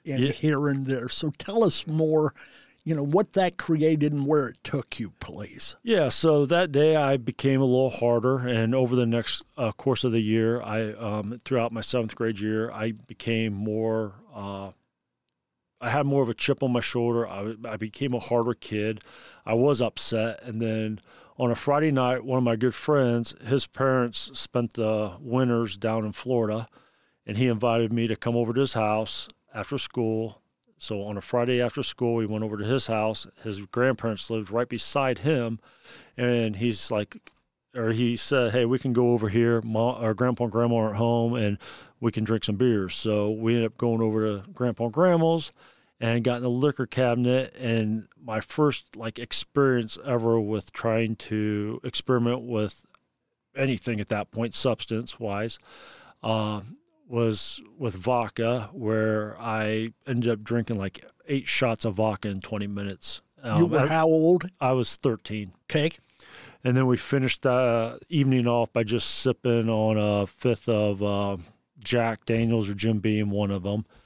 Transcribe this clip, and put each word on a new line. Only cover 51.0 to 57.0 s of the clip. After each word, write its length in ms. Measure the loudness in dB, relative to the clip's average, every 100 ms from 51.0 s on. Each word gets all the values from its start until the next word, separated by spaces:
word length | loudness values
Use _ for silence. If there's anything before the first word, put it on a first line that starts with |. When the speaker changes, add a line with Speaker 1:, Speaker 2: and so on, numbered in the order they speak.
| 0
Speaker 2:
to 640 | -4 -4 -4 -2 -2 -4 -6
experiment 580 | -6 -4 0 2 2 -2
with 420 | -2 -2 -2 -6 _ _ _ _ _ _ _ -2
anything 440 | -2 -2 -2 -4
at 80 | -2
that 220 | -4 -4
point, 220 | -4 -4
substance-wise, 1040 | 0 0 0 -2 -6 -6 -8 -6 -4 -4 -8 -16 -20 -20 -20 -20 _
uh, 380 | -2 0 0 -4 -10 -18 _ _